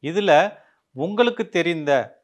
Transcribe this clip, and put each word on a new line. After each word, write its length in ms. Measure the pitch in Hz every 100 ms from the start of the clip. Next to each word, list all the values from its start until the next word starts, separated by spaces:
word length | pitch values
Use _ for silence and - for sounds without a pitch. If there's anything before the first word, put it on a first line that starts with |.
இதுல 520 | 139 175 202 151 196 208 _ _ _
உங்களுக்கு 580 | 127 160 208 240 240 226
தெரிந்த 680 | 180 165 165 147 139 104 _